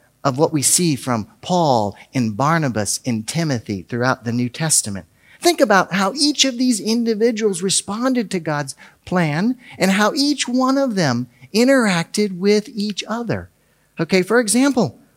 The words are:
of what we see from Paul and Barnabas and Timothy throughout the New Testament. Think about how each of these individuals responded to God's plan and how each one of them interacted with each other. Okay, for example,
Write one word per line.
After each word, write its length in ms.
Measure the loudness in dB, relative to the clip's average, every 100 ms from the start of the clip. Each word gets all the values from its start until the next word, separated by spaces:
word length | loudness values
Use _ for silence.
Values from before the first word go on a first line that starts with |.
| _ _
of 120 | -4 0
what 160 | 0
we 80 | 0
see 360 | 0 2 2 0
from 340 | -2 -4 -4 _
Paul 560 | -2 2 4 4 2 -4 -6
and 240 | -2 -2 0
Barnabas 640 | 0 2 0 -2 -4 -4 -4
and 200 | -4 -4
Timothy 560 | -4 -2 -4 -4 -8
throughout 420 | -6 -2 -2 -2
the 80 | -4
New 160 | -4 -4
Testament. 580 | -4 -2 0 -2 -8 -12 _ _ -2
Think 220 | 0 2
about 340 | 2 2 2
how 180 | -2 -2
each 300 | 0 -2 0
of 140 | -2 0
these 220 | 0 0
individuals 800 | -2 0 0 2 0 2 -2 0
responded 680 | -2 -2 -4 -2 0 0 -2
to 100 | -4
God's 340 | -2 -4 -4 -10 -20 _ -2
plan 500 | 0 2 2 0 -2 -8 -2
and 140 | 0
how 200 | 2 2
each 320 | 2 0 -2 -2
one 280 | 0 2 2
of 200 | 0 0
them 320 | 0 0 -4 _ -4
interacted 800 | 2 4 4 4 0 -2 -2 -2 0
with 320 | 2 2 0
each 340 | -6 -6 -6 -8
other. 420 | -6 -4 -6 -8 _ _ _ _ -6
Okay, 240 | 0 0
for 180 | 2 2
example, 580 | 2 2 2 2 0 -4 _